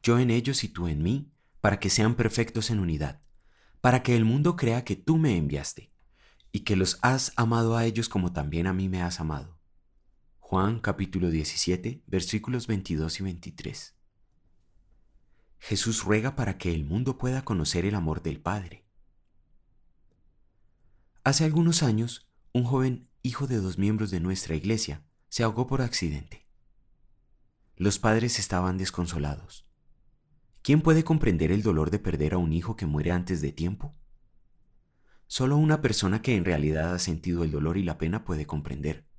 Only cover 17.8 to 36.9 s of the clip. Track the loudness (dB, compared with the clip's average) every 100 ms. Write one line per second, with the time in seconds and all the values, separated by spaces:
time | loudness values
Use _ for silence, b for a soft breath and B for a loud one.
17.8 | 0 0 -2 -2 -6 -6 -6 -6 -8 -18
18.8 | _ _ _ _ _ _ _ _ _ _
19.8 | _ _ _ _ _ _ _ _ _ _
20.8 | _ _ _ _ 0 2 2 4 4 4
21.8 | 2 2 -2 -6 _ _ -4 -2 0 2
22.8 | 2 -2 -10 _ -6 -4 -2 0 -2 0
23.8 | 2 2 0 -2 -2 -2 -2 -2 0 -2
24.8 | -2 -8 -14 _ _ 0 0 0 -2 0
25.8 | 0 -2 -2 -4 -10 -18 _ _ _ _
26.8 | _ _ _ _ _ _ _ _ _ -2
27.8 | 0 2 2 2 2 -2 -2 0 0 -2
28.8 | -4 -4 -4 -4 -4 -6 -12 -20 -20 _
29.8 | _ _ _ _ _ _ _ -8 4 6
30.8 | 8 6 4 2 4 4 2 2 2 2
31.8 | 0 0 -2 0 0 0 0 0 -2 -6
32.8 | -4 -2 0 -2 -2 -4 -4 -4 -4 -4
33.8 | -10 -12 -20 -20 _ _ _ _ _ _
34.8 | _ _ _ -20 _ -2 2 4 4 4
35.8 | 2 2 0 0 2 2 2 2 2 0
36.8 | 0